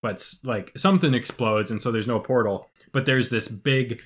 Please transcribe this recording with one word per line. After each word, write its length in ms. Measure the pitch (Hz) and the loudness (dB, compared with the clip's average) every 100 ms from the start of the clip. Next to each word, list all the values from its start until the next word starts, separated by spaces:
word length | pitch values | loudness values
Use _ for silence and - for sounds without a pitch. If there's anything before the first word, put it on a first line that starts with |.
but 140 | 113 95 | -8 -6
s-, 220 | - - | -8 -8
like, 260 | 127 107 - - | -4 -4 -6 -2
something 360 | 185 185 160 | 2 4 4
explodes, 600 | 123 - - 113 107 101 | 2 -2 -2 2 2 0
and 100 | 107 | -2
so 80 | 123 | -2
there's 160 | 113 107 | -2 0
no 140 | 113 | -2
portal. 480 | - 127 107 95 - _ _ | 0 2 2 -2 -8 _ _
But 140 | 135 135 | -2 2
there's 220 | 131 131 | 2 2
this 200 | 113 - | -2 -4
big 520 | 107 143 131 123 117 | -4 0 0 0 -6